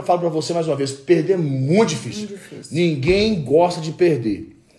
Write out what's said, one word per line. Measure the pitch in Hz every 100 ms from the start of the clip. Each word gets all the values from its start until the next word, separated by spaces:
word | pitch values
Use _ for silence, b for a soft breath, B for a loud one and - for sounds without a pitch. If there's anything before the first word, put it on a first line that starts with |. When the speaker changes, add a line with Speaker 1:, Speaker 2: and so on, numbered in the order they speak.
Speaker 1:
falo | 147 180
pra | 170
você | 160 -
mais | 170 160
uma |
vez: | 139 135
perder | 131 - 170 160
é | 190
muito | 156 135 135 185 226
difícil. | 139 123 208 208
Speaker 2:
Muito |
difícil. | 202 - 139 -
Speaker 1:
Ninguém | 147 170 147 131 190 214 202
gosta | 127 147 175 165
de | 156
perder, | 156 175 143 110 95 - - _